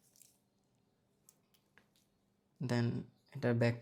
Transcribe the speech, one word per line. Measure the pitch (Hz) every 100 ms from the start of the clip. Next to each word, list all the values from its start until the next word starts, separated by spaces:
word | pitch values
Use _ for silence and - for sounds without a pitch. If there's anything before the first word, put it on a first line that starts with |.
| _ _ - _ _ _ _ _ _ _ _ _ - _ _ _ _ _ _ _ _ _ _ _ _ _ 127
Then | 120 120 123 - _ _ 135
এটার | 123
ব্যাক | 117 120 117